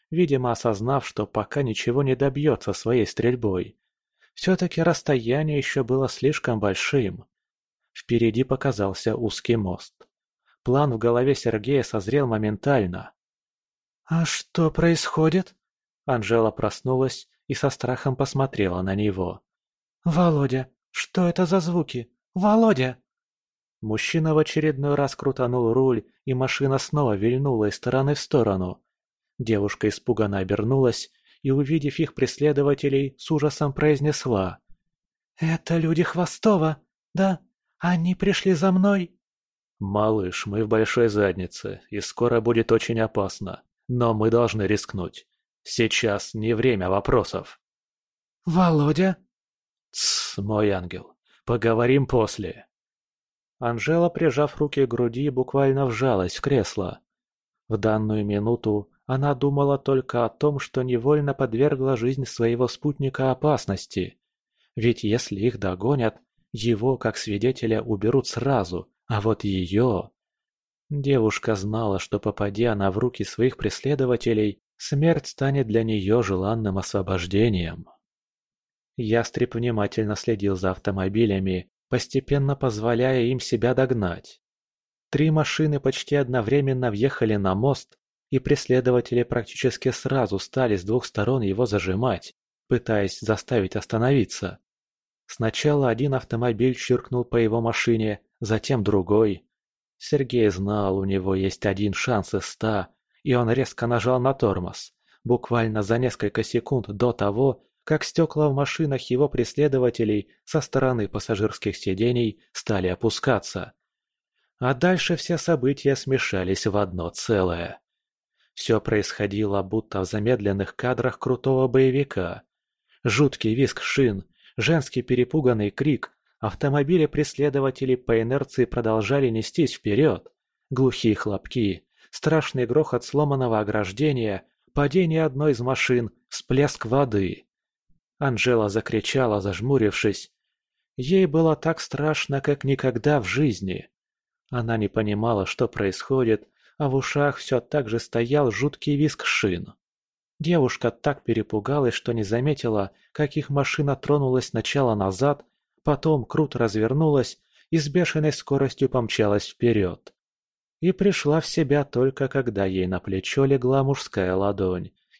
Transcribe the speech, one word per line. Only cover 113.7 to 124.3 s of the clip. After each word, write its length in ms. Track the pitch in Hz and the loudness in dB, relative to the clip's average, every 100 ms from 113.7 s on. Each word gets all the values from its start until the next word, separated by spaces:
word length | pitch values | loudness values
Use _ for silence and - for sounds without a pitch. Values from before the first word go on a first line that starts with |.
| _ _ _ _ _ _ _ _ _ | _ _ _ _ _ _ _ _ _
А 160 | 123 | -4
дальше 400 | 127 175 180 - | 0 2 2 0
все 240 | 165 - 170 | -2 -2 -2
события 560 | - 156 127 139 139 | 0 0 0 0 0
смешались 720 | 131 135 131 - 95 92 95 110 | 0 0 -2 0 -2 -2 -2 0
в 100 | 101 | 0
одно 340 | 95 90 85 | -2 -4 -6
целое. 680 | - - 104 90 85 85 - _ _ _ _ _ _ _ | -6 0 2 2 -2 -6 -12 _ _ _ _ _ _ _
Всё 260 | - - 110 | -8 0 0
происходило 840 | - 107 95 - 104 101 104 98 | 2 0 0 -4 -4 -2 -2 -2
будто 380 | 95 110 - 98 | -2 -4 -4 -6
в 40 | |
замедленных 680 | 95 107 110 123 101 98 95 | -4 -2 0 0 0 -2 -4
кадрах 460 | - 123 120 123 - | -4 -4 -2 -2 -4
крутого 480 | 127 123 135 131 131 | -4 -2 0 2 4
боевика. 760 | 131 131 131 139 - 87 92 - _ _ _ _ _ | 4 4 2 -2 -4 -6 -8 -16 _ _ _ _ _
Жуткий 500 | 123 107 143 - 110 | -2 2 2 2 -2
визг 260 | 117 135 - | 2 0 -2
шин, 440 | - - 123 98 - | -4 2 2 0 -8